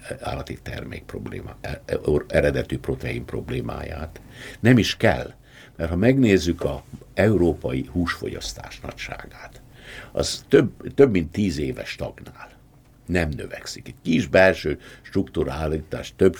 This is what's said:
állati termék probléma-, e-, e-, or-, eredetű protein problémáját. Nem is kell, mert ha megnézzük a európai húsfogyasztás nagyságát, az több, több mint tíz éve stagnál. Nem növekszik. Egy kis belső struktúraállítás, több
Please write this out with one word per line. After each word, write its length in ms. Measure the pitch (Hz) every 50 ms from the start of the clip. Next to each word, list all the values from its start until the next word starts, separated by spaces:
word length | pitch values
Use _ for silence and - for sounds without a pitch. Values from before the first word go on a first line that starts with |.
| - - - -
állati 380 | - - - - - - 131 - -
termék 400 | - - - - - - - -
probléma-, 540 | - - - - 52 50 50 - - - -
e-, 220 | - - 69 - -
e-, 120 | - - - -
or-, 200 | - 76 73 - -
eredetű 500 | - 73 71 73 69 67 - - 65 65
protein 460 | - - 64 - - 123 120 - 117
problémáját. 960 | - - - - - 123 131 123 113 - - 71 73 78 73 78 80 - - - - - - - - - -
Nem 180 | - 110 131 120
is 180 | - - -
kell, 360 | - - - - - - - - - _ _ - - - - -
mert 140 | - 82 80
ha 60 | 85
megnézzük 640 | 87 101 120 135 135 131 110 98 92 - 87 82 - -
a 180 | 73 71 71 - - - - - - -
európai 720 | - 95 107 110 90 87 85 76 - - 67 65 65 64 - -
húsfogyasztás 880 | 87 87 - - - - - - - - - - - - - - -
nagyságát, 800 | - - - - - - - - - - - - - - - - - - - - - - - - - - -
az 320 | - - - - - - -
több, 460 | - 156 151 - - - - 120 123
több 160 | - 139 131
mint 200 | 104 92 82 78 -
tíz 260 | - 104 98 78 76
éve 260 | 76 67 64 - -
stagnál. 680 | - - - - - - - - - - - - - - - _ _ _ _ _ _ _ _ _
Nem 220 | - 85 90 82 78 73
növekszik. 520 | 55 50 - - - - - - - - -
Egy 60 | 58 - _
kis 240 | - - 143 107
belső 520 | - - 92 92 95 92 - - 80 73 - - - - - -
struktúraállítás, 1080 | - - 98 98 - - - 76 65 65 73 82 78 76 80 78 - - 62 - - -
több 200 | - 95 95 - -